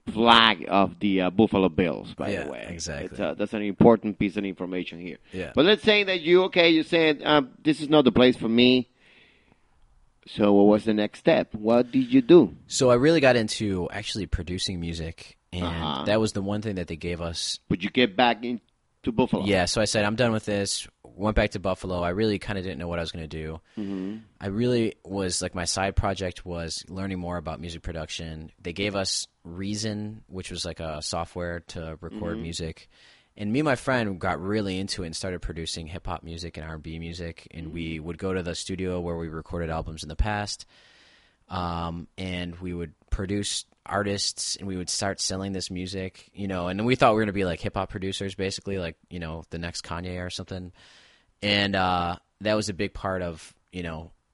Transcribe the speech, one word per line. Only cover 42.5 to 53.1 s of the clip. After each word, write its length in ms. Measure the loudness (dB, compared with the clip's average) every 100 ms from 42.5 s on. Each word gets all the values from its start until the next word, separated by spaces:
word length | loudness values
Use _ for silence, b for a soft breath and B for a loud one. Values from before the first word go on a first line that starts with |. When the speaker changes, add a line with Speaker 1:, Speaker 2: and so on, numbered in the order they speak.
| -8
Speaker 2:
we 120 | -8
would 220 | -8 -8 -12 _
produce 540 | -6 -2 -2 -2 -6 -8 _ -4
artists, 680 | -2 0 -2 -4 -4 -6 -6
and 120 | -6
we 80 | -6
would 120 | -4
start 300 | -4 -2 -2
selling 320 | -4 -4 -4
this 180 | -6 -6
music, 600 | -6 -6 -6 -8 -12 -20
you 140 | -8 -4
know, 220 | -2 -2
and 160 | 0 0
we 80 |
thought 180 | 6 6
we 40 | 6
were 60 |
gonna 100 | 2
be, 120 | 0
like, 160 | -2 -2
hip-hop 300 | -4 -4 -4
producers, 440 | -6 -6 -6 -6
basically, 440 | -4 -6 -6 -6 -6
like, 180 | -6 -8 _
you 100 | -10
know, 240 | -8 -10 -10
the 80 | -8
next 240 | -8 -8
Kanye 420 | -8 -8 -6 -8
or 60 | -8
something. 420 | -10 -10 -10 -12 b b b b b b _
And, 320 | 0 2 2
uh, 420 | 2 2 2 0 -4 _ _
that 120 | 0
was 140 | 0 0
a 60 |
big 180 | -4 -6
part 280 | -4 -4